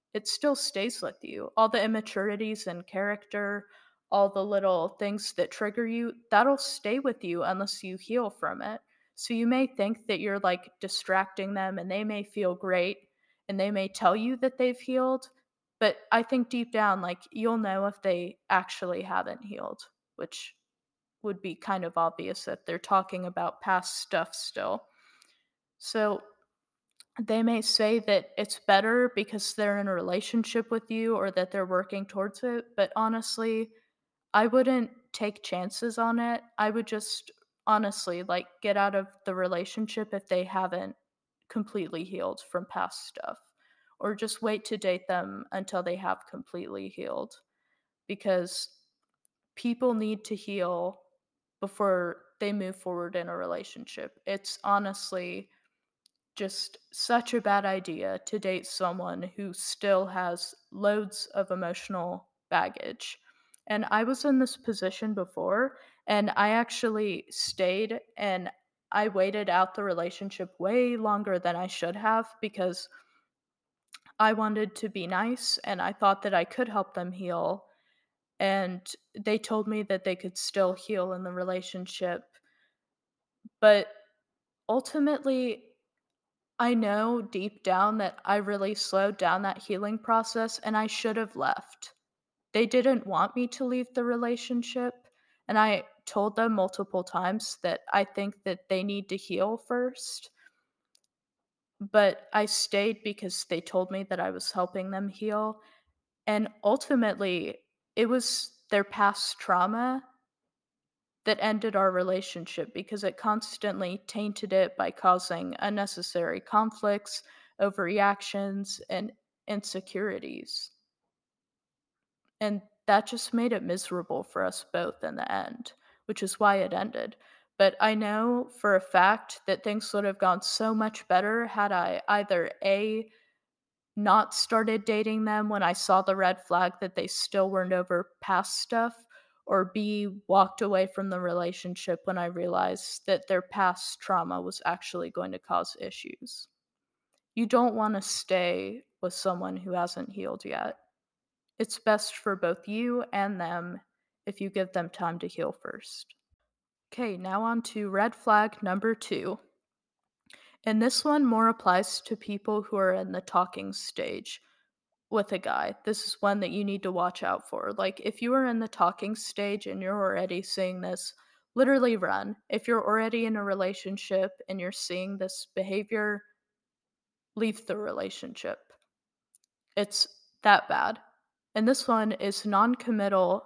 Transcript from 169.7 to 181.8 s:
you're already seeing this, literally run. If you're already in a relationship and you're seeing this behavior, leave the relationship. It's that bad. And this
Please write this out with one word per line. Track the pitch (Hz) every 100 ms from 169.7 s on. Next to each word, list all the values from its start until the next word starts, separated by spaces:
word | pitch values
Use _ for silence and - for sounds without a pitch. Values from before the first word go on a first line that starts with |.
| 190
you're | 190
already | 208 190 190 185 180
seeing | 190 - 185 185
this, | 180 180 - - _ _ _
literally | 240 262 269 240 220
run. | 185 190 202 214 -
If | 208 -
you're | 226
already | - 214 220 233 226
in | 214
a |
relationship | 202 196 185 196 185 196 - 190 190 - -
and | 190
you're | 180
seeing | - - 180 190 196
this | 185 - - -
behavior, | 190 196 208 220 214 202 - _ _ _ _ _ _ _ _ _ _ -
leave | 220 214 -
the | 202
relationship. | 208 - - - - - - - _ _ _ _ _ _ _ - _ _ _ -
It's | 202 - - _ _ _
that | 214 196 -
bad. | - - 226 - _ _ _ _
And | 220 220
this | 269